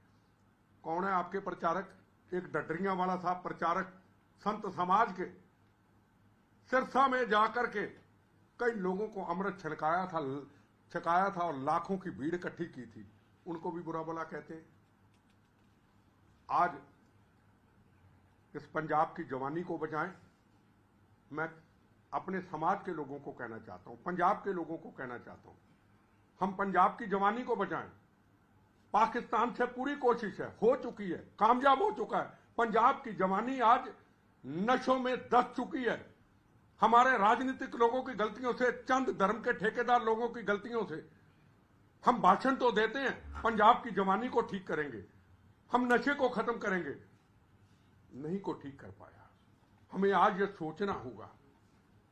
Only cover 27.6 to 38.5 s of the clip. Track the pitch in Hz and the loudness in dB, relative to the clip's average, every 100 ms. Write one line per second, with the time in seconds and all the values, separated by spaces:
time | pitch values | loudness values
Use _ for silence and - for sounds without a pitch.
27.6 | 190 143 104 - _ _ _ _ _ _ | -2 -4 -8 -16 _ _ _ _ _ _
28.6 | _ _ _ 202 220 247 - 220 240 202 | _ _ _ 4 4 2 -2 0 0 0
29.6 | 240 247 262 285 240 233 208 - 120 - | -2 -2 -6 0 2 2 -2 -6 -10 2
30.6 | 226 269 247 202 190 151 - - 214 247 | 4 4 0 -8 -6 -8 -6 4 6 6
31.6 | 277 269 415 - 214 185 143 - _ - | 6 6 4 0 -2 -2 -2 -10 _ -2
32.6 | 233 220 247 269 226 170 190 190 240 269 | 2 6 6 4 -4 0 2 2 0 4
33.6 | 226 254 - - - _ _ _ 123 160 | 6 6 4 -14 -20 _ _ _ -8 -2
34.6 | 220 254 262 262 247 247 - 240 247 - | 2 2 2 0 0 -4 2 4 4 -2
35.6 | 233 269 233 160 - - _ _ _ _ | -6 -2 -2 -4 -8 -20 _ _ _ _
36.6 | _ - 220 233 254 247 202 247 262 262 | _ 0 6 8 8 6 6 4 0 -4
37.6 | 262 240 233 254 254 208 214 220 254 | -6 2 2 2 -4 -2 -4 -2 -2